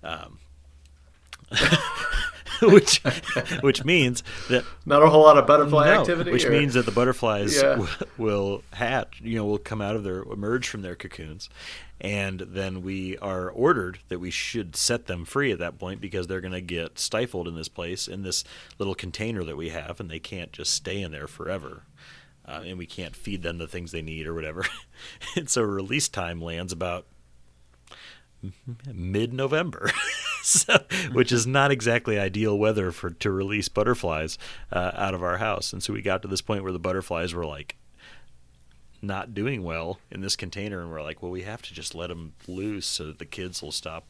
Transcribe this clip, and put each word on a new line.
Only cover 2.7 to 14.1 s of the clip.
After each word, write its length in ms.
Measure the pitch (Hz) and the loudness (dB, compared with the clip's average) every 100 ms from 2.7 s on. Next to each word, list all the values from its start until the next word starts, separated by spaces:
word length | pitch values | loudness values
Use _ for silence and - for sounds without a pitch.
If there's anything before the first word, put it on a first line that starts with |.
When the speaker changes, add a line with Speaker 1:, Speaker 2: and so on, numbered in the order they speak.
| 196 - - - 131 - - 123 165 | 10 10 2 2 -2 -4 -4 -2 0
Speaker 1:
which 220 | 139 135 131 | 2 2 4
means 360 | 180 131 123 - - - | 4 4 2 -6 -10 0
that 160 | 123 - - - | 0 0 -10 2
Speaker 2:
Not 160 | 147 | 8
a 80 | 156 | 10
whole 140 | 156 | 12
lot 140 | 156 147 | 12 12
of 100 | 131 | 10
butterfly 380 | 147 143 151 147 | 8 8 6 8
Speaker 1:
No, 160 | 208 | 6
Speaker 2:
activity, 300 | - 170 - | 6 0 2
Speaker 1:
which 140 | 127 123 | 2 4
Speaker 2:
or 60 | |
Speaker 1:
means 220 | 117 131 | 4 4
that 120 | 123 113 | 4 4
the 60 | |
butterflies 640 | 104 123 127 117 104 104 147 | 4 4 4 2 2 2 4
Speaker 2:
Yeah. 200 | 139 135 | 6 4
Speaker 1:
w-, 100 | 92 - | 0 -4
<laughs> 140 | - - | -10 -4
will 460 | 113 104 98 101 - | 0 2 0 -4 -8
hatch, 460 | - 117 127 107 - | -4 -2 0 -4 -10
you 120 | 110 113 | -6 -2
know, 80 | 104 | 0
will 120 | 104 | -2
come 240 | - 110 | -2 -6
out 140 | 101 110 | -2 -2
of 80 | |
their, 180 | 101 92 | -4 -6
emerge 440 | - 101 101 123 123 | -8 -6 -2 -2 -2
from 140 | 110 | -8
their 140 | 92 87 | -10 -10
cocoons. 540 | - - 78 80 - - - - - - | -12 -12 -14 -14 -16 -16 -16 -16 -16 -10
And 380 | 95 101 98 95 | -6 -4 -4 -6
then 400 | 95 92 95 92 | -8 -6 -6 -6
we 360 | 92 98 92 92 | -6 -6 -6 -6
are 320 | 101 92 92 | -4 -4 -6
ordered 500 | 90 135 151 90 92 | -2 2 2 -2 -10
that 120 | - | -10